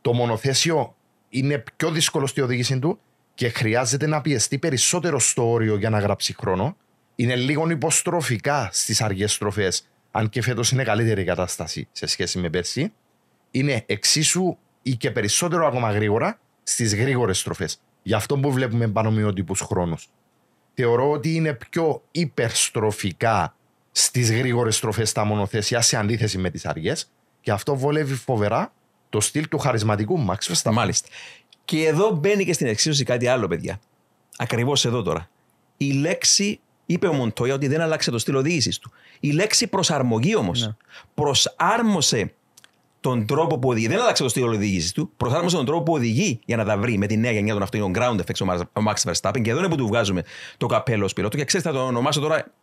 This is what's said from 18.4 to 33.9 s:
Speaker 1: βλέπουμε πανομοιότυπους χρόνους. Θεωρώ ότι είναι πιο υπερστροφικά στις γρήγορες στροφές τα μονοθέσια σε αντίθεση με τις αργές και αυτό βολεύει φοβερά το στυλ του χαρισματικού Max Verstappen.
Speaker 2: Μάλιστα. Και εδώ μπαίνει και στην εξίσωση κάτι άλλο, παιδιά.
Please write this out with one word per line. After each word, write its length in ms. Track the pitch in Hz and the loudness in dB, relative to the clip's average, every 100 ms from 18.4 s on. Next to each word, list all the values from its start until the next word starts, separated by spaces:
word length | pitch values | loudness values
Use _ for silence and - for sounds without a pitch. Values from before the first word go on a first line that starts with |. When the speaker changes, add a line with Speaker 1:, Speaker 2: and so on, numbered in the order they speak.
| 139 | 0
Speaker 1:
βλέπουμε 360 | 127 131 117 117 | 0 0 0 0
πανομοιότυπους 720 | 104 110 110 107 95 92 95 | 2 2 2 2 0 -4 -4
χρόνους. 480 | - 92 87 82 - _ _ _ _ _ _ | -2 -2 -2 -4 -10 _ _ _ _ _ _
Θεωρώ 360 | - 120 117 139 | -2 2 4 2
ότι 240 | 147 165 | 0 0
είναι 200 | 160 160 | 0 0
πιο 480 | 131 - 170 165 135 _ | -2 -6 -2 0 -2 _
υπερστροφικά 1500 | 156 160 - 113 - - 120 107 101 98 80 117 104 80 _ _ _ _ | -4 -2 0 0 0 -2 0 0 0 -4 0 2 2 0 _ _ _ _
στις 400 | - - 127 117 | 0 0 2 2
γρήγορες 440 | 113 127 120 117 107 | 2 2 2 0 0
στροφές 360 | 113 104 110 | -2 -2 -2
τα 120 | - | 0
μονοθέσια 560 | 104 104 98 113 98 120 | 0 0 0 -2 0 2
σε 160 | 117 123 | 2 2
αντίθεση 420 | 104 117 110 98 | 0 0 0 0
με 120 | 90 | -4
τις 160 | 80 - | -4 -6
αργές 440 | 78 85 160 - _ _ _ | -4 -2 -4 -8 _ _ _
και 120 | - | -2
αυτό 240 | 104 - 139 | -2 0 -2
βολεύει 380 | 139 151 143 | 0 0 -2
φοβερά 580 | 135 - 120 104 117 214 _ _ _ _ | -4 -2 0 2 0 -2 _ _ _ _
το 120 | 104 | -2
στυλ 280 | 104 151 151 | 0 -2 -4
του 100 | 151 | -2
χαρισματικού 680 | 139 117 107 104 107 180 107 | 0 0 0 0 0 0 0
Max 240 | 90 - | -2 -2
Verstappen. 200 | 87 - | -2 0
Speaker 2:
Μάλιστα. 360 | 110 104 - - - - - _ - | 2 2 -2 -4 -18 -20 -20 _ -18
Και 220 | - 156 160 | -4 0 2
εδώ 240 | 151 214 | 2 2
μπαίνει 340 | 175 185 208 | 2 0 2
και 80 | 175 | 0
στην 140 | 175 131 | 0 0
εξίσωση 380 | 107 160 143 | 0 0 0
κάτι 220 | 127 123 120 | 0 0 2
άλλο, 220 | 127 98 | 2 0
παιδιά. 320 | 85 - 98 _ | -2 -4 -10 _